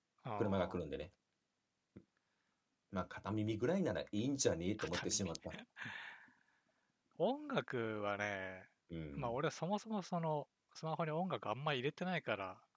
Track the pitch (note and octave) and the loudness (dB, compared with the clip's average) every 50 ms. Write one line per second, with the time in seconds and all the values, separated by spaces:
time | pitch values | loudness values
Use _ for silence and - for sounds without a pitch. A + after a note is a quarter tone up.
0 | _ _ _ _ - C3 A2 G2+ A2 G2+ G2 F#2+ F2 F2+ - F2 D#2+ D2 C#2 C#2 | _ _ _ _ -6 -2 0 2 2 4 4 4 2 2 0 -2 -2 -2 -4 -6
1 | D2+ F2 - _ _ _ _ _ _ _ _ _ _ _ _ _ _ _ - - | -6 -8 -12 _ _ _ _ _ _ _ _ _ _ _ _ _ _ _ -20 -20
2 | - _ _ _ _ _ _ _ _ _ _ _ _ _ _ _ _ - G2 F#2 | -20 _ _ _ _ _ _ _ _ _ _ _ _ _ _ _ _ -4 -2 -2
3 | E2+ - - - - G#2+ G#2+ A2 G#2+ A2 G#2+ G#2+ A#2 C#3 F#3 G3 F3 B2+ F2+ D2+ | -2 -2 -4 -8 -4 -2 0 2 2 2 2 2 4 4 4 4 4 2 2 0
4 | - - - G#2 A#2+ C#3 C#3+ - - A2+ E2+ E2 F2 F#2 G#2+ - - D#2 E2+ - | -2 -2 0 2 2 2 4 4 4 4 4 4 2 0 0 0 0 0 0 0
5 | - F2+ - - G2 E2+ D#2+ - - E2+ - - A#3 - - - - A3+ - - | 0 0 0 0 0 0 -2 -4 -6 -8 -10 -10 -12 -14 -12 -10 -8 -8 -8 -8
6 | - - - - - - - _ _ _ _ _ _ _ _ _ _ _ _ _ | -10 -12 -14 -14 -18 -20 -20 _ _ _ _ _ _ _ _ _ _ _ _ _
7 | _ _ _ - E3 G#3+ C4+ D4+ D4+ C#4+ C4 D3 - - - B2 A2+ A2 A2 G#2+ | _ _ _ 2 2 2 2 2 -2 -2 0 0 0 0 0 0 0 0 0 0
8 | G2+ G2+ G2+ G2+ G#2 G#2 G2+ F#2+ F#2+ F#2+ F#2+ F#2 F#2 - _ _ _ - E2+ - | 2 2 2 2 2 0 0 -2 -4 -4 -6 -10 -14 -18 _ _ _ -8 -6 -6
9 | - - - D3 C3+ A#2 A#2 C3 D#3 D3 - - D#3 F3 G#3 G3+ - A3 A3 G3+ | -6 -6 -4 -4 -2 -2 0 0 0 -2 -2 -2 -2 -2 -2 -2 -2 -2 -4 -4
10 | F3 - F3+ E3+ E3 D#3 D3+ D3 C3+ _ _ _ _ _ - - D#3+ D#3+ D#3 - | -2 -2 -2 0 0 0 0 0 -2 _ _ _ _ _ -14 -8 -4 -4 -2 0
11 | E3 D#3 D3+ E3 F#3 F3+ C3 G#2 - G#2+ A2 B2+ D3 D#3 C#3+ B2 B2 D3+ - - | 0 0 0 0 0 0 0 -2 0 -2 -2 0 2 0 2 2 2 0 0 0
12 | F3+ F#3 F3+ D#3 - B2+ G#2+ G2 G2 F#2 F#2 - - _ _ | -2 0 0 0 2 0 0 0 0 -4 -8 -10 -16 _ _